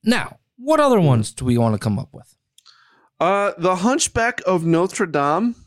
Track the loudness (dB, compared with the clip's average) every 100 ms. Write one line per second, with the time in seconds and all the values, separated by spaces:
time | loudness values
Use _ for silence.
0 | 0 -2 -4 -14 _ _ -2 2 4 4
1 | 4 2 0 -6 -2 2 2 0 -2 -4
2 | -6 -18 -20 _ _ _ -20 _ _ _
3 | _ _ 0 0 -2 -2 -2 0 0 0
4 | -2 -2 -2 -2 -2 0 2 0 0 -4
5 | -4 -2 0 0 -2 -6